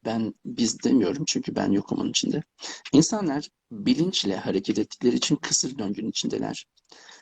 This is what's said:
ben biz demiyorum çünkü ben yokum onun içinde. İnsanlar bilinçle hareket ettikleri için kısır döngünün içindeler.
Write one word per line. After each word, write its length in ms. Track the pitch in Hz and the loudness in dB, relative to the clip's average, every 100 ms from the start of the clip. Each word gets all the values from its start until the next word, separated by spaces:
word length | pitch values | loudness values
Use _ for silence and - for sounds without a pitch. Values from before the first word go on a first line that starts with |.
ben 300 | - 113 110 - | -4 -2 -2 -4
biz 380 | - - 220 - | -8 -2 -2 0
demiyorum 400 | - 233 - - 156 | 2 4 4 0 -2
çünkü 300 | - - 107 | -2 -2 -2
ben 160 | 98 | 2
yokum 260 | 98 - - | 0 0 -2
onun 120 | - | -2
içinde. 320 | - - - - - - - - | -2 0 -2 -4 -12 -14 -14 2
İnsanlar 560 | 135 160 214 175 139 - _ - | 4 6 2 0 -2 -6 _ -16
bilinçle 680 | 110 104 131 180 - 101 92 | -2 2 2 2 0 -2 -2
hareket 420 | 98 95 104 104 | 0 -2 0 -2
ettikleri 380 | 104 - 123 123 | -2 0 0 2
için 200 | - 147 | 2 0
kısır 420 | - - - - | 0 -2 -2 -4
döngünün 320 | 101 104 107 | -6 -4 -4
içindeler. 560 | - - - - - - _ _ - - - | -4 -2 -2 -4 -6 -12 _ _ -20 -20 -20